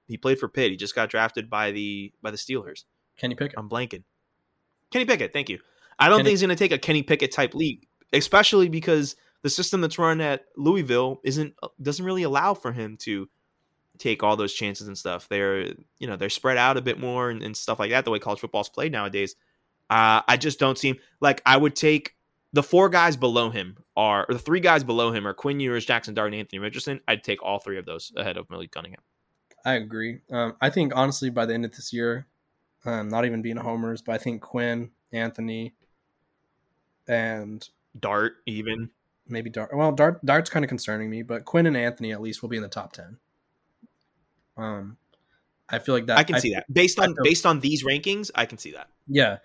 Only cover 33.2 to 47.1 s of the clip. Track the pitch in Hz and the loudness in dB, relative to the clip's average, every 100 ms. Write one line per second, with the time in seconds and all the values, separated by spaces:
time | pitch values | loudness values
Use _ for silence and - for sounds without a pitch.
33.2 | 123 117 113 113 117 117 113 113 - 110 | 0 -2 -6 -8 -6 -6 -6 -6 -6 -6
34.2 | 127 117 - 123 120 117 117 _ _ 117 | -4 -8 -8 -4 -2 -4 -8 _ _ -6
35.2 | 113 117 113 113 113 - _ _ _ _ | -6 -6 -6 -6 -10 -14 _ _ _ _
36.2 | _ _ _ _ _ _ _ _ - 117 | _ _ _ _ _ _ _ _ -2 -2
37.2 | 113 110 104 107 - _ _ 113 104 104 | 0 -4 -10 -14 -18 _ _ -8 -2 0
38.2 | 110 - - 107 110 113 117 - _ _ | 0 -4 -8 -8 -6 -6 -8 -14 _ _
39.2 | - 117 113 113 110 139 156 139 151 175 | -10 -8 -8 -8 -6 0 2 6 4 4
40.2 | 135 147 160 160 139 123 - 107 110 110 | 2 2 2 -2 -2 -4 -4 -6 -6 -8
41.2 | 117 117 - 170 170 131 120 120 113 107 | -6 -8 0 2 4 2 0 -2 -6 -6
42.2 | 113 104 113 113 101 107 98 - 90 120 | -8 -8 -8 -8 -8 -10 -12 -16 -20 -20
43.2 | _ _ _ _ _ _ - _ _ _ | _ _ _ _ _ _ -20 _ _ _
44.2 | _ _ _ - 110 104 98 113 _ _ | _ _ _ -12 -10 -8 -12 -18 _ _
45.2 | _ _ _ _ - 113 - 127 113 120 | _ _ _ _ -6 -4 0 0 4 2
46.2 | 156 131 123 95 - 139 180 - 190 | 4 2 0 -4 0 4 4 4 2